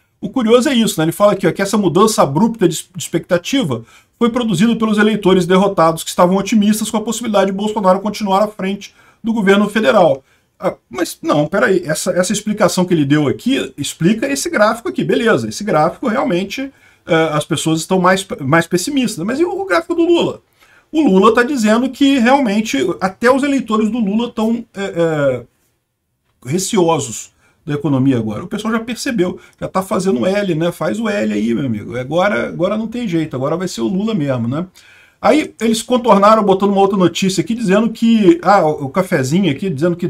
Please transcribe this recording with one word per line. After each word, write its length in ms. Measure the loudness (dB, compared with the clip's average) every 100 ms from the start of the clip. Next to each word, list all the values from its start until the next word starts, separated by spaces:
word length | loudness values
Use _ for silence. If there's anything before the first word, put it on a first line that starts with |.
| _ _
O 80 | -8
curioso 400 | -2 2 4 4
é 40 |
isso, 240 | 2 0 0
né? 60 |
Ele 80 | -2
fala 200 | 2 2
aqui, 140 | 2 0
ó, 60 |
que 80 | -2
essa 160 | -2 0
mudança 460 | 2 4 2 2
abrupta 440 | 0 2 0 2 -2
de, 100 | -2
de 260 | -8 -14
expectativa 840 | -6 -6 -2 -2 0 -2 -2 -4 -10 -20 _ _
foi 120 | -2
produzida 440 | 0 -2 2 2 2
pelos 200 | 0 2
eleitores 500 | 2 2 2 2 4
derrotados 560 | 2 2 2 2 0
que 60 | -4
estavam 280 | 0 2 2
otimistas 540 | 0 2 2 0 -2
com 60 | -4
a 60 |
possibilidade 480 | -4 -6 -2 0 0
de 60 | -2
Bolsonaro 440 | -4 0 2 2
continuar 420 | 0 -6 -2 0
à 60 | 0
frente 460 | -4 -6 -6 -10 _ _ _
do 120 | -4
governo 340 | 0 2 4 2
federal. 560 | 2 2 4 4 2 -6 _ _ _
Ah, 160 | -8 -8 _
mas 300 | -6 -6 -4
não, 260 | -2 0 0
peraí, 360 | 0 0 0
essa, 260 | -2 -4 -2
essa 200 | -2 -2
explicação 520 | -2 -4 0 0 0
que 100 | 0
ele 100 | 0
deu 240 | 2 2 2
aqui 440 | -2 -2 -2 -4 -8
explica 500 | -10 -2 0 2 0
esse 220 | -4 -4
gráfico 400 | 0 2 0 -6
aqui, 160 | -4
beleza, 440 | -2 0 0 0 -2
esse 140 | -8
gráfico 460 | -4 0 0 -2 -4
realmente, 640 | -2 -2 -2 -4 -8 -10 -14 _ _ -2
é, 80 | 0 0
as 120 | -2
pessoas 360 | -4 -4 -2 -2
estão 200 | -2 0
mais, 260 | 2 0 -2 -4
mais 260 | 0 0 2
pessimistas, 580 | -2 -2 -2 -2 -4 -4
mas 120 | -2
e 60 |
o, 160 | -2 -2
o 60 | -2
gráfico 280 | -2 0
do 100 | 0
Lula? 360 | 2 2 0 -6 _ _ _ _ _
O 120 | 0
Lula 320 | 4 6 6
tá 80 | 4
dizendo 480 | 2 0 2 2 0
que 280 | 2 2 4
realmente 600 | 4 4 2 0 -2 -2 -2 -2
até 300 | -4 0 2
os 120 | 2
eleitores 480 | 2 -2 0 0 0
do 80 | 0
Lula 320 | -2 -2 -2
tão, 340 | -2 -2 -2 -6
é, 120 | -10
é, 580 | -6 -2 -2 0 0 -2 -6 _ _ _ _ _ _ _ _ _ -6
receosos 880 | -4 -2 0 2 2 -2 -10 -16 _ _ _ -8
da 80 |
economia 420 | -4 -2 2 2 0
agora. 280 | -2 -8
O 20 | -8
pessoal 260 | -8 -4
já 60 | -4
percebeu, 640 | -4 -8 -4 -2 -2 -4 -16 _
já 60 | -8
tá 160 | -6
fazendo 420 | -4 -2 0 0
L, 300 | 0 -2 -2
né? 160 | -2 -2
Faz 300 | -2 -4 -4
o 80 | -4
L 240 | -2 -2
aí, 200 | -2 -2
meu 140 | -2 -2
amigo. 300 | -4 -6 -8
Agora, 500 | -4 -2 0 -2 -4
agora 300 | -4 -2 -2
não 100 | -6
tem 220 | -6 -4
jeito, 260 | -4 -4
agora 220 | -4 -4 -4
vai 100 | -6
ser 140 | -6
o 80 | -4
Lula 260 | -2 -2
mesmo, 320 | -2 -2 -2 -4
né? 200 | -4 -8 _ -20 -20 _ _
Aí 340 | 2 2 0 -4
eles 240 | -2 -2
contornaram 640 | -2 0 4 4 6 4
botando 280 | 4 2 2
uma 100 | 2
outra 160 | 2 4
notícia 420 | 2 2 0 0
aqui, 140 | -2
dizendo 340 | -4 0 2 0
que, 500 | 0 2 4 4 4
ah, 220 | 4 4
o, 200 | 2 -2
o 40 | -4
cafezinho 600 | -4 -2 -2 0 0 0
aqui, 200 | -2 -4
dizendo 260 | -2 -2
que, 80 | -2